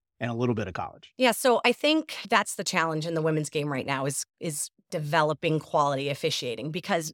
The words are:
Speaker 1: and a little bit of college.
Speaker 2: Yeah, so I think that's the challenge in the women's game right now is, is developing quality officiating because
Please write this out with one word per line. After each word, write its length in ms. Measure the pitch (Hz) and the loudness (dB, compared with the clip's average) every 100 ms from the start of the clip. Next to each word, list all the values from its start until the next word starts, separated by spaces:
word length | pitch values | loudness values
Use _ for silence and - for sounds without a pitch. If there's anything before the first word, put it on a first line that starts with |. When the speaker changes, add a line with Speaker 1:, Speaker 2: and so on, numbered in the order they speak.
| _ - | _ -8
Speaker 1:
and 100 | 120 | -6
a 60 | 117 | 0
little 180 | 123 | 0
bit 140 | 113 95 | 0 -2
of 80 | 92 | -6
college. 360 | - - - - | -8 -10 -12 0
Speaker 2:
Yeah, 140 | 254 | 2
so 300 | 214 262 226 240 | 4 4 4 2
I 60 | |
think 440 | 240 294 311 302 - 220 | 2 2 2 -2 -8 2
that's 240 | 214 208 | 2 2
the 100 | - | -4
challenge 440 | 170 185 160 156 160 | -2 0 0 -2 -2
in 80 | 165 | 0
the 80 | |
women's 260 | 160 156 147 | 2 0 0
game 200 | 156 147 | -2 -2
right 160 | 135 - | -2 -2
now 180 | 135 135 | -2 -2
is, 200 | - - - | -4 -8 -8
is 300 | 175 147 - _ - | -6 -6 -8 _ -8
developing 680 | 180 147 160 156 151 165 156 | -6 0 2 2 2 0 0
quality 500 | - 165 143 135 143 | 0 2 2 2 -2
officiating 600 | 139 156 - 123 113 139 | -2 -2 -2 -4 -6 -6
because 400 | 160 175 175 160 | -6 -2 -2 -2